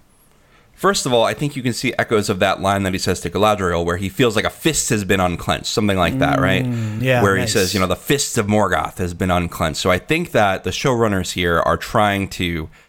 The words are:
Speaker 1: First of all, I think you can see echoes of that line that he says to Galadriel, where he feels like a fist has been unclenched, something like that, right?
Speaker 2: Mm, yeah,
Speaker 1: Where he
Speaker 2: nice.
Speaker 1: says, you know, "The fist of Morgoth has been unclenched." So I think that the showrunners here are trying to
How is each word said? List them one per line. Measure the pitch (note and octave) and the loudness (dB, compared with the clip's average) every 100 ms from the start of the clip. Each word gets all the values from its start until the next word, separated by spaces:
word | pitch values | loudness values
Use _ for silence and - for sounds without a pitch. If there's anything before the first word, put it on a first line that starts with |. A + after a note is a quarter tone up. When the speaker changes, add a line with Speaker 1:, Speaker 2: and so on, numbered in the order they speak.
| _ _ _ _ _ _ _ | _ _ _ _ _ _ _
Speaker 1:
First | - F#3 G3+ C#3 | -2 0 0 0
of | |
all, | A#2+ G#2+ | 2 2
I | A2 | 0
think | D3 C#3 | -4 -4
you | |
can | B2 | -4
see | A2 B2+ - | -2 -4 -2
echoes | A2+ A2 G#2 | 0 2 2
of | F#2+ | 2
that | G2 - | 2 2
line | F#2+ G2 | 0 0
that | G2 | 0
he | F#2 | -2
says | - F2+ | -2 -2
to | E2+ | -2
Galadriel, | F#2 G#2+ G#2 F#2 E2+ E2+ | 0 2 2 0 0 0
where | F2+ | -2
he | G2 | -4
feels | - A#2+ G#2+ | 0 2 2
like | F2+ | -2
a | |
fist | - E3 D3 - | -2 -2 -2 -2
has | A2+ F#2+ | -2 0
been | F#2+ | 2
unclenched, | F2+ E2+ - E2 - | 2 -2 -4 -4 -2
something | - G#2 F#2+ | -2 0 2
like | E2+ - | 2 2
that, | E2 F2+ | 0 2
right? | F#2 F#2+ B2 | 2 0 0
Speaker 2:
Mm, | A#2+ A2 G#2+ | -2 -4 -2
yeah, | B2 B2 | 0 2
Speaker 1:
Where | G#2 F#2+ | 4 2
he | |
Speaker 2:
nice. | F2+ | 0
Speaker 1:
says, | A2 F#2 G2 | 0 0 0
you | |
know, | F#2 | 0
"The | F2 | -2
fist | - C#3+ - A#2+ | 0 -2 0 -2
of | G2+ | 0
Morgoth | G#2+ G2 E2 D#2 - | 2 2 0 -2 -4
has | F2+ | -6
been | F2 F#2 | -2 0
unclenched." | F2+ E2+ - E2 D2 | 0 0 -2 -4 -2
So | G2 | 0
I | F2+ | 0
think | - D#3+ E3+ | 0 -2 0
that | B2 G2+ F#2+ | 2 2 0
the | A2+ | -4
showrunners | - D3 A#2+ A2+ F#2+ F2 | -4 0 2 2 0 -2
here | - F2 E2+ | -2 0 2
are | - E2 | 2 0
trying | - A2+ G#2 G2 F#2+ | 0 0 2 0 -4
to | - F2+ E2 D#2+ - | -4 -4 -4 -8 -14